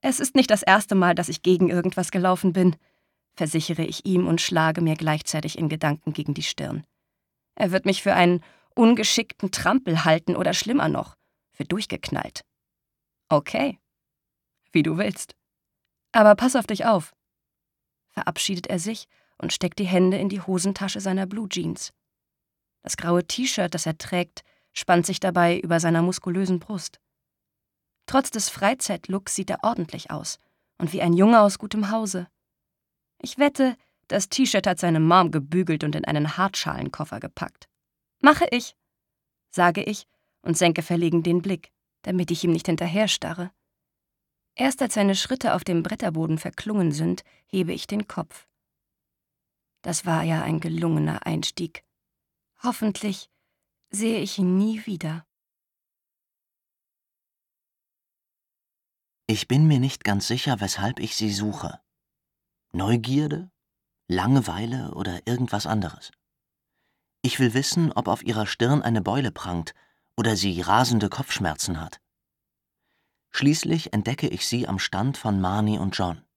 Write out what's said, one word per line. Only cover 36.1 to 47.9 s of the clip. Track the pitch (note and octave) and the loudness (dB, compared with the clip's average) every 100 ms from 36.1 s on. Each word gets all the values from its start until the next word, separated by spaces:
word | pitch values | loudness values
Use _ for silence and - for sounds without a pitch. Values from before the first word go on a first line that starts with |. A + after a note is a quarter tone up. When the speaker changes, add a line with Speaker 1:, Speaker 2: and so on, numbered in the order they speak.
| D3+ D3+ D#3 | 0 -2 0
Speaker 1:
Hartschalenkoffer | F#3+ F#3+ - C3+ C#3 - D#3 - | -2 -2 -6 -6 -8 -8 -10 -10
gepackt. | - - - _ - _ _ _ _ _ | -12 -12 -14 _ -20 _ _ _ _ _
„Mache | C#4 D4+ - | 4 6 2
ich“, | B3 B3 _ _ _ _ _ _ _ _ | -2 -6 _ _ _ _ _ _ _ _
sage | - F3 E3+ | 2 2 2
ich | - G#3 - _ _ _ | -4 -8 -10 _ _ _
und | - E3 | -4 2
senke | F3 E3 | 2 2
verlegen | D#3+ E3+ E3+ E3+ | -2 0 2 2
den | E3+ F3 | 2 0
Blick, | F#3 F3+ - _ _ _ | 0 -6 -8 _ _ _
damit | - F#3 F3 | -4 -2 -2
ich | E3+ | 0
ihm | F3 | 0
nicht | E3 - | 0 0
hinterher | E3 E3+ F3+ G#3+ | -2 -2 0 0
starre. | - D#3+ E3 F3+ _ _ _ _ _ _ _ _ _ _ | 0 -4 -8 -10 _ _ _ _ _ _ _ _ _ _
Erst | - C4 C4 | -2 -2 0
als | B3+ | -2
seine | - G3+ G3 | 2 2 2
Schritte | - C4 B3 - | -2 -2 0 -2
auf | |
dem | - E3+ | 0 -2
Bretterboden | E3 - - D#3 D#3+ D#3+ | -2 -4 -4 -2 -2 -2
verklungen | - - - G#3+ E3+ | -4 -10 -4 0 0
sind, | D3 D#3+ F3+ - _ _ | 0 -2 -4 -8 _ _
hebe | G3 F3 | -2 -2
ich | - | -4
den | - | -6